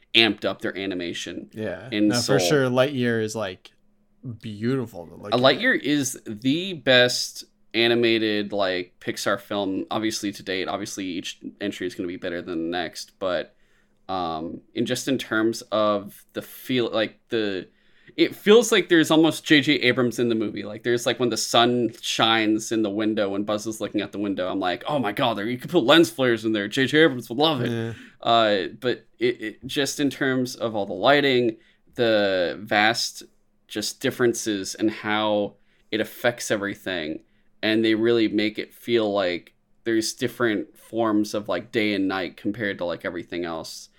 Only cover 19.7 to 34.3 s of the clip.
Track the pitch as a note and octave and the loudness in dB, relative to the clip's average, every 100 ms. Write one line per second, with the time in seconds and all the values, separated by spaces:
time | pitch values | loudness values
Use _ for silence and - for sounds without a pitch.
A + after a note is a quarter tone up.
19.7 | C#3+ B2 B2 B2 A2 A#2+ A2 G#2 G#2 G2+ | 4 4 4 2 0 0 0 -2 -6 -10
20.7 | A2 B2 A#2+ B2+ A#2 B2 A2 - A#2+ A#2+ | -6 -2 0 0 0 0 0 2 4 4
21.7 | B2 A2 - - - A2+ A2+ G#2+ G#2+ - | 2 -2 -4 -6 0 2 4 2 0 0
22.7 | A2+ G#2 G2+ A2 A2 G2 G2 G#2 G#2+ A2+ | -2 0 0 0 0 0 -2 -2 -4 -4
23.7 | A2 G2+ G#2+ G2+ G2+ G#2 F#2 F2+ F#2+ F#2 | -6 -4 -4 -4 -4 -4 -2 -4 -2 -2
24.7 | F2+ - D3 G#2+ G#2 B2+ G#2 G#2+ B2 D#3+ | -2 -2 -2 -2 0 0 0 -4 -6 -2
25.7 | E3+ A#2+ D#3+ E3 - B2+ A2+ A2 G#2+ G2+ | 0 6 6 6 2 2 2 0 -2 -2
26.7 | C3+ B2+ D3+ D#3+ B2 - A#2 D#3+ C3+ A#2+ | 0 2 4 4 2 -6 0 0 0 -2
27.7 | A#2 A2+ A#2 - - - A#2 A2 G2+ D#2+ | -2 -6 -10 -16 -6 2 4 4 2 -2
28.7 | - B2+ G#2+ - - A#2+ A#2+ G#2+ - C3+ | -4 -4 -4 -8 -2 0 0 -6 -10 -8
29.7 | D3+ C3+ - C#3+ - C#3 C3 B2 - A2+ | -4 -2 0 -2 0 0 0 -2 -4 -4
30.7 | G#2+ G2+ F#2 A#2 C#3+ C#3 B2 A#2+ G#2+ _ | -4 -4 0 4 4 4 4 2 -2 _
31.7 | _ _ - A#2 G#2+ G2+ F#2 E2+ C#2+ G#2+ | _ _ -2 2 4 2 2 0 -4 -2
32.7 | G#2 G#2+ A#2 - - - _ _ _ _ | 2 2 2 -4 -10 -18 _ _ _ _
33.7 | G#2+ G#2 - C3 B2 A#2+ | -8 -8 -4 -4 2 2